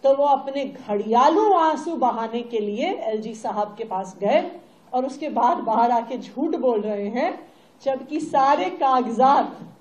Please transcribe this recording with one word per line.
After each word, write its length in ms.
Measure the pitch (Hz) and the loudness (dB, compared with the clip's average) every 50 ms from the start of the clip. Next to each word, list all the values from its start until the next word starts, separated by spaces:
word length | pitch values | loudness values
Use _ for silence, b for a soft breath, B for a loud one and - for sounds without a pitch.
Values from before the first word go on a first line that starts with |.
| - | 4
तो 120 | 269 277 | 4 4
वो 100 | 277 285 | 4 4
अपने 400 | 285 277 269 277 269 269 277 269 | 4 4 2 0 -4 -6 -6 -6
घड़ियालू 880 | 254 - - - - 208 208 202 214 220 240 262 302 320 381 427 427 392 | -6 -8 -12 -6 -4 -2 -2 0 2 4 6 6 6 6 4 4 4 4
आंसू 420 | 349 320 320 311 254 - 339 330 | 4 4 2 2 0 -4 -6 -4
बहाने 460 | 262 247 240 220 220 226 220 226 240 | 0 0 0 0 0 -6 -4 -4 -6
के 180 | 240 233 240 220 | -6 -4 -4 -4
लिए 340 | 208 208 208 220 277 349 392 | -2 -2 -2 -2 -2 -2 -4
एलजी 420 | - - 226 220 220 220 233 226 | -4 -4 -4 -4 -4 -6 -8 -12
साहब 400 | 220 - 240 202 214 208 208 - - | -8 -8 -6 -2 -2 -4 -4 -4 -12
के 60 | 226 | -10
पास 320 | 220 190 190 190 185 - - | -6 -6 -6 -6 -8 -10 -4
गए 300 | 165 196 254 320 359 359 - - b b b b b b - | -2 2 2 2 2 0 -10 -14 b b b b b b -4
और 120 | 254 262 | -4 -4
उसके 240 | 277 262 - 320 294 | -4 -6 -8 -8 -6
बाद 280 | 220 233 233 247 349 330 | -2 2 2 2 2 0
बाहर 340 | - 240 220 226 233 240 | -2 -2 2 2 2 2
आके 260 | 247 233 233 233 262 247 | 2 0 -2 -4 -8 -10
झूठ 380 | 202 - - 240 294 330 - | -10 -12 -6 -4 -4 -2 -2
बोल 260 | 349 - 254 240 214 | 0 0 0 0 0
रहे 260 | 208 214 208 202 202 202 | -2 -4 -6 -4 -6 -6
हैं, 420 | 226 240 285 359 - - B B B B B B B B - | -4 -2 -2 -2 -4 -6 B B B B B B B B -4
जबकि 360 | 269 269 254 - - 302 311 | -4 -4 -4 -6 -6 -6 -6
सारे 460 | 302 - - 277 269 277 294 302 359 | -6 -2 0 2 4 4 4 2 0
कागजात 920 | 370 - - - 269 262 254 240 214 233 208 254 262 285 277 - - - - - - - _ | -4 -4 0 0 2 2 2 0 0 0 4 4 6 6 4 2 -2 -6 -14 -18 -20 -20 _